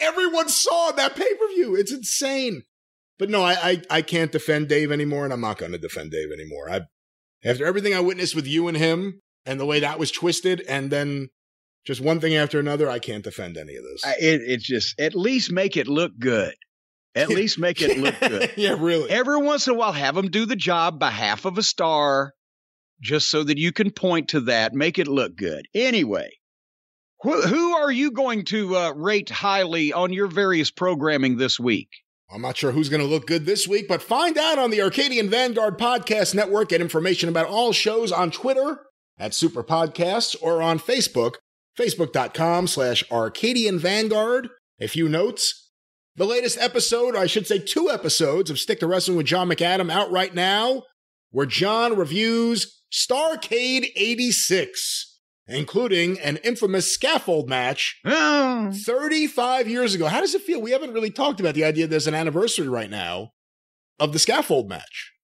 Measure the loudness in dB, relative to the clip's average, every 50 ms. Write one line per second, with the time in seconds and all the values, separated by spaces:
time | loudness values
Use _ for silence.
0 | -2 0 2 2 0 2 2 2 0 2 2 2 2 2 2 2 2 2 2 2
1 | 0 0 0 0 0 0 0 0 -2 -2 2 0 0 2 2 0 0 -2 -4 -8
2 | -6 -4 -4 -2 -2 -2 -2 -2 -2 -2 -4 -6 -10 _ _ _ _ _ _ _
3 | _ _ _ _ 0 2 4 4 4 4 4 2 2 2 0 0 0 0 0 0
4 | 0 0 0 0 0 2 0 -2 0 2 2 2 2 2 2 2 2 2 0 0
5 | 0 -2 -2 -2 -2 -2 -4 -2 -2 -4 -4 -4 -6 -8 -8 -8 -8 -8 -8 -8
6 | -10 -6 -6 -6 -6 -6 -8 -12 -12 -12 -12 -12 -8 -4 -4 -4 -6 -6 _ _
7 | _ _ _ _ _ _ _ _ -2 -2 -2 0 0 0 0 0 0 0 0 2
8 | 0 0 0 -2 -4 -2 -2 -4 -4 0 0 0 0 0 0 0 2 2 2 0
9 | -2 -6 -8 -12 _ _ _ _ _ -8 -6 -4 -2 -2 0 0 0 -2 -2 -2
10 | -4 -4 -4 -2 -2 -2 -2 0 0 -2 -2 -2 -4 -6 -6 -4 -4 -2 -2 -2
11 | -2 -4 -4 -6 -8 -10 -14 _ _ _ _ _ _ _ _ _ _ -10 -8 -2
12 | 0 0 0 2 2 2 2 2 2 2 0 0 0 0 0 0 0 0 0 -4
13 | -6 -8 -8 -8 -8 -10 -10 -10 -12 -10 -10 -12 -12 -14 -16 -16 -14 -14 -12 -8
14 | -4 -4 -2 2 2 4 4 2 2 -2 -4 -4 -2 -4 -2 -2 -2 -4 -4 -2
15 | -4 -2 -2 0 0 0 0 0 0 0 -2 0 0 0 0 -2 -2 0 0 0
16 | 0 -2 -4 -2 0 2 2 2 0 -2 -4 -12 -20 _ _ _ _ _ _ _
17 | _ _ _ -2 0 2 2 0 0 0 -2 0 0 -2 0 0 0 0 2 2
18 | 0 0 0 0 -2 -2 0 0 -2 -2 -2 -2 0 0 0 2 2 2 2 2
19 | 0 0 0 0 0 2 2 2 2 2 0 0 0 0 0 0 0 0 0 0
20 | -2 -2 0 0 -2 0 0 0 0 0 -2 -2 0 0 0 2 2 0 0 0
21 | -2 -2 -2 -2 -2 -2 -2 -2 -4 -6 -4 -2 -2 -2 -2 0 0 0 2 2
22 | 2 2 2 0 0 -2 -8 _ _ _ _ _ _ _ _ _ _ _ _ _
23 | -4 -2 0 0 0 0 0 0 0 0 0 0 0 0 2 2 0 0 0 0
24 | 0 0 0 0 0 0 -2 -2 0 2 2 2 2 0 0 0 0 0 2 0
25 | 0 0 2 0 0 -2 -4 -4 -4 -4 -4 -6 -10 -6 _ 0 0 2 2 2
26 | 0 0 0 -4 -4 -6 -12 _ _ _ _ _ _ _ _ _ _ _ _ _
27 | _ _ _ _ -2 0 0 2 2 2 2 2 2 2 2 2 2 2 2 2
28 | 0 0 0 0 0 0 0 -2 -4 -2 -2 -2 -2 0 0 0 0 0 -2 -2
29 | -2 0 0 0 0 -2 -8 -2 0 2 2 2 2 0 0 0 0 0 2 0
30 | 0 0 0 -2 -2 -2 0 0 2 2 2 2 0 0 -2 -2 -2 0 0 0
31 | 0 0 2 2 2 2 2 2 2 0 0 0 2 2 2 2 0 -6 -14 -20
32 | _ _ _ _ _ _ -14 -10 -8 -8 -6 -2 -2 0 2 0 0 0 0 0
33 | 0 0 0 -2 0 0 -2 -2 0 0 0 -2 0 0 0 -2 0 0 -2 -4
34 | 0 0 0 2 2 2 2 2 2 2 2 2 2 2 2 2 2 2 2 2
35 | 0 0 2 0 0 2 2 2 2 2 2 2 0 0 0 0 0 0 0 0
36 | 0 0 0 2 2 2 2 0 0 2 2 2 2 2 2 0 0 2 0 0
37 | 2 2 0 2 0 0 2 0 0 0 2 2 2 2 2 2 2 2 0 0
38 | 0 0 0 0 0 0 -2 -2 0 0 2 2 2 0 -2 -6 -12 -20 _ _
39 | _ _ _ _ -8 -6 -2 0 0 2 0 0 -2 0 2 2 2 0 0 -2
40 | 0 0 2 0 0 -2 -4 -2 0 0 2 2 4 2 2 2 0 0 0 2
41 | 0 0 2 0 0 0 -2 -6 _ _ _ _ _ _ _ -2 -2 -2 0 0
42 | -2 0 0 -2 -2 -2 -2 0 0 2 2 2 2 0 0 0 0 2 2 0
43 | -2 0 0 0 0 0 -2 -2 -2 0 2 2 2 2 0 0 0 0 0 2
44 | 0 2 2 0 2 2 0 0 -2 -4 -12 _ _ _ _ _ -8 -6 -2 0
45 | 0 2 2 2 0 0 0 -2 -2 -2 -2 -4 _ _ _ _ _ _ _ _
46 | _ _ _ -2 -2 0 0 0 0 -2 0 0 0 0 2 0 0 2 2 2
47 | 2 2 2 2 2 2 2 0 0 2 0 0 0 0 0 2 2 2 0 0
48 | 0 0 2 2 2 2 2 2 0 0 -2 -4 -2 -2 -2 0 0 0 2 2
49 | 2 2 0 0 2 2 2 2 0 0 0 0 0 2 2 2 0 0 0 0
50 | 0 2 0 0 0 0 -2 0 0 2 2 2 2 0 0 -2 -4 -10 _ _
51 | _ _ _ _ _ _ -2 -2 -2 0 0 0 0 2 2 2 2 2 2 0
52 | 0 0 0 0 2 2 2 2 2 2 0 0 -2 -4 -8 _ _ _ -2 -2
53 | 0 0 0 2 2 0 0 -2 -4 -2 0 0 0 2 0 0 0 -2 -2 -2
54 | 0 0 0 0 0 0 2 0 2 2 2 2 0 -2 -4 -8 -6 -6 -6 -6
55 | -8 -10 _ _ _ _ _ _ _ -8 -6 -6 -6 -2 0 0 2 2 2 2
56 | 2 0 0 -2 -2 -4 -4 -2 -2 -2 -2 0 0 0 0 0 0 0 -2 0
57 | 0 0 0 0 0 0 0 0 0 0 -2 0 0 -2 -2 -2 -4 -6 -6 -6
58 | _ 0 0 2 2 2 4 2 2 2 0 -2 -2 -4 -4 -6 -4 -2 -2 -2
59 | 0 0 0 0 0 0 0 0 0 2 2 0 0 0 0 0 0 0 2 0
60 | 0 0 2 0 0 0 0 -2 -2 -2 -4 -2 0 0 0 -2 -2 -2 -4 -4
61 | -4 -4 -2 -2 -2 -2 0 0 -2 0 0 2 2 2 2 2 0 0 0 0
62 | 0 0 -2 0 -2 0 0 0 0 0 0 -2 -2 -2 -2 -4 -4 -6 -6 -6
63 | -6 -4 -6 -6 -8 -10 -16 _ _ _ _ _ _ _ _ _ _ _ _ _
64 | -2 0 2 2 2 2 2 2 2 2 2 0 0 -2 -8 -12 -14 -14 -16 -16
65 | -16 -16 _ _